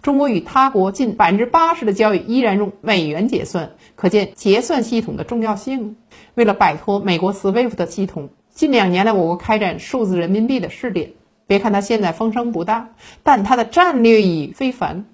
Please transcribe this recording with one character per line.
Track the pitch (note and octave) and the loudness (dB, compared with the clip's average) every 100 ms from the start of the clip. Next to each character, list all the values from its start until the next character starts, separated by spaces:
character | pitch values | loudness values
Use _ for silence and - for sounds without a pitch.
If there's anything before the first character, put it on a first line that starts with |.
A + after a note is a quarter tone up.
中 | - C#4 | 0 2
国 | C#4+ | 2
与 | G3 | 0
他 | - C4+ C4+ | 0 0 2
国 | A3 F#3+ | 2 0
近 | G3 B3 G3+ | 0 -4 2
百 | G#3 | 2
分 | G3+ | 2
之 | A#3+ | 2
八 | E4 E4 | 2 2
十 | E4+ G#3+ | 0 -2
的 | |
交 | G3+ G#3+ | 0 2
易 | F#3+ - | 0 0
依 | B3 | 0
然 | A#3 G3 | 2 0
用 | G3+ G3 | -2 -6
美 | A3 G3 D#3 | -2 0 0
元 | D#3 A3+ | -2 -2
结 | F#3 - | -2 -4
算， | F3+ D3+ - _ | -6 -8 -14 _
可 | - F#3 | -4 0
见 | G#3 G3 | 0 -2
结 | - G3+ G#3 | -4 2 2
算 | B3+ D4 | 2 -2
系 | A3 A#3 | 0 -2
统 | A3+ A3 | -4 -8
的 | |
重 | - A#3 | -6 -4
要 | A3 G3+ | -2 -4
性。 | - C4+ G#3 A3 _ - - | -6 -8 -8 -12 _ -20 -10
为 | - | 0
了 | A3+ | 2
摆 | G3 E3+ D3+ | 4 0 0
脱 | - G3+ | -2 -2
美 | G3+ E3+ | 0 0
国 | F#3 | 0
swift | G3 G3 G#3+ B3 | 0 0 0 0
的 | - E3+ | -2 -6
系 | - | -4
统， | G3 - C#3+ _ _ | -6 -6 -14 _ _
近 | - D#4 | -4 2
两 | B3 F#3 | 2 2
年 | F3+ G#3+ | 2 2
来 | |
我 | G3+ | 2
国 | E3 F3 | 0 -2
开 | - G#3+ | -2 0
展 | G3 D#3 | 0 -4
数 | - C4 | -6 -4
字 | G#3 F3+ | -2 -2
人 | E3+ | 0
民 | G3+ A#3 | 0 0
币 | C4 | -2
的 | F3+ | -4
试 | - B3 | -8 -6
点。 | F3+ D3+ - _ _ _ | -6 -6 -12 _ _ _
别 | G3+ | 0
看 | G#3+ | 2
它 | G#3 | 0
现 | G3+ A3+ | 0 -2
在 | F#3 | -2
风 | D#3+ A3+ | -2 -2
声 | A3 A#3+ | -2 -4
不 | F#3 | -4
大， | E3+ A3+ A#3 _ - - | -2 -4 -6 _ -20 -4
但 | - C4 | 2 2
它 | G3 | 2
的 | B3 | 0
战 | A#3 E4+ F4+ C4+ | 2 2 2 4
略 | A3+ A3 | 6 6
意 | F#3+ E3 | 4 0
义 | C#3+ | -6
非 | - C4 | -4 -6
凡。 | B3 D3+ E3 G#3 | -4 -6 -6 -14